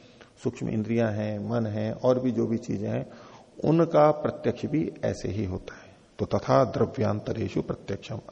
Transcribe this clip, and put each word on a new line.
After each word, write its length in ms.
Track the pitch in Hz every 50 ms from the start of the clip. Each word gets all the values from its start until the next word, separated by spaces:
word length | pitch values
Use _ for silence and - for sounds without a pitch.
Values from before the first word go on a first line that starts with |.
| - - - - - - _ - -
सूक्ष्म 240 | 123 - - - 113
इंद्रियां 440 | 120 110 104 107 117 117 117 110
हैं, 260 | 104 107 107 107 107 104 101 107
मन 160 | 117 120 113
है, 260 | 107 104 107 107 110
और 280 | - - - 127 127 127
भी 100 | 127 127
जो 160 | 110 113 113
भी 120 | 110 117 113
चीजें 300 | - - 101 98 107 110
हैं, 180 | 117 123 139 - - - - - - - - - - - -
उनका 460 | 147 160 165 160 160 165 151 151 151
प्रत्यक्ष 560 | 151 - - 123 - - - 120 - - -
भी 260 | 110 - 156 165 - - - -
ऐसे 240 | 110 101 - - 98
ही 160 | 95 107 98
होता 300 | 92 92 - - - -
है। 220 | - - - - _ _ _ _ -
तो 80 | 101
तथा 380 | - 107 104 - - 131 135 131
द्रव्यांतरेषु 960 | - - 127 113 - - 123 110 104 104 107 - - 110 113 98 98 - 156
प्रत्यक्षम, 580 | - - - - - - 98 - - - 110 104 - -